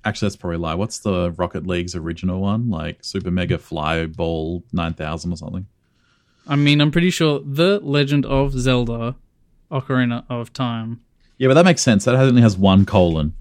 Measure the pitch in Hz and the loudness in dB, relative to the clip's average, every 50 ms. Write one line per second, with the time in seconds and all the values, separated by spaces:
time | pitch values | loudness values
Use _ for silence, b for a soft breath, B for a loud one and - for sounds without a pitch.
0 | _ 110 101 - 107 101 - _ - 90 85 85 85 80 80 87 104 110 - - | _ -6 -4 -2 -4 -4 -4 _ -8 -8 -6 -4 -4 -4 -4 -4 -6 -6 -8 -6
1 | - 110 95 90 87 87 82 80 90 87 - 92 76 90 90 87 87 87 - 87 | -4 -2 -2 0 -2 -4 -2 -4 -6 -4 -4 -8 -6 -4 -4 -4 -4 -6 -8 -10
2 | 78 82 82 82 - 92 90 92 95 98 104 117 120 117 95 80 78 78 80 _ | -8 -8 -8 -4 -4 -4 -4 -2 -2 -2 -2 -2 -2 -4 -4 -4 -6 -10 -10 _
3 | - - - 98 - 90 90 90 87 82 87 80 - - 82 80 76 78 82 82 | -14 -8 -8 -6 -4 -2 -2 -2 0 -2 -2 -4 -4 -8 -8 -4 -2 -2 0 0
4 | 82 80 80 80 82 82 82 80 80 80 87 87 - _ - 90 85 82 82 - | -2 -4 -4 -4 -4 -4 -2 -4 -4 -6 -6 -8 -10 _ -6 -4 -4 -4 -6 -6
5 | 78 76 82 82 - 87 87 82 - - 95 92 95 - _ _ _ _ _ _ | -6 -8 -8 -8 -6 -8 -8 -8 -10 -10 -10 -10 -12 -12 _ _ _ _ _ _
6 | _ _ _ _ _ _ _ _ _ - 143 143 147 147 147 147 147 151 139 170 | _ _ _ _ _ _ _ _ _ -4 -2 2 2 4 4 4 2 2 2 2
7 | 170 185 175 - 165 156 147 139 - 143 135 147 170 185 202 202 - 143 139 143 | 0 0 0 0 0 0 0 -2 -6 -6 -2 0 2 2 2 -2 -2 -2 0 0
8 | 147 139 147 143 131 - 139 135 139 139 139 127 123 131 127 123 120 117 117 117 | 0 2 0 0 0 0 0 0 0 0 -2 -2 0 0 2 2 0 -2 -4 -6
9 | 117 117 131 - _ _ _ _ _ _ _ _ _ _ 160 135 - - 135 127 | -6 -8 -8 -10 _ _ _ _ _ _ _ _ _ _ -6 -6 -4 -2 -2 0
10 | 127 120 120 120 - - 123 120 117 - _ - 127 120 117 117 113 113 117 - | 0 0 -2 -6 -8 -10 -10 -10 -10 -12 _ -6 -6 -4 -4 -6 -8 -8 -10 -12
11 | _ _ _ _ _ _ _ _ 127 131 131 156 175 190 165 - - 131 113 98 | _ _ _ _ _ _ _ _ 4 6 6 8 6 6 4 4 4 4 4 4
12 | - 120 123 131 131 135 123 123 117 110 98 92 98 98 95 98 98 - - 98 | 4 2 4 4 4 6 6 6 6 6 4 4 4 6 6 6 4 4 4 4
13 | 90 87 80 80 76 78 - - | 4 4 2 0 -2 -4 -6 -8